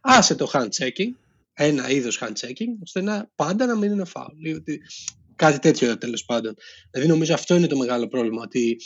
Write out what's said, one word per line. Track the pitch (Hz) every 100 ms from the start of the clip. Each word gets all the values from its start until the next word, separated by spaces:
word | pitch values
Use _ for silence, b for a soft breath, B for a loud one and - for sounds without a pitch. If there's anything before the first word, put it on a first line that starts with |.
άσε | 262 254 -
το | 143 139
hand | 143 110 -
checking, | 127 - 226 247 _ _ _
ένα | - 147 143 127
είδος | 139 120 -
hand | 113 104 120
checking, | 127 233 220
ώστε | 165 190
να, | 196 208 220
πάντα | - 151 208 254
να | 220
μην | 208
είναι | 202
φάουλ. | 175 - - 156
Ή | 160
ότι, | 156 160 147 B B B - _ -
κάτι | 156 143
τέτοιο, | 165 - 120 110
τέλος | 117 113
πάντων. | - 117 110 107 b b b
Δηλαδή, | 131 156
νομίζω | 160 156
αυτό | 147 - 175
είναι | 170
το | 139
μεγάλο | 123 123 117
πρόβλημα, | 131 113 113
ότι, | 110 127 117 117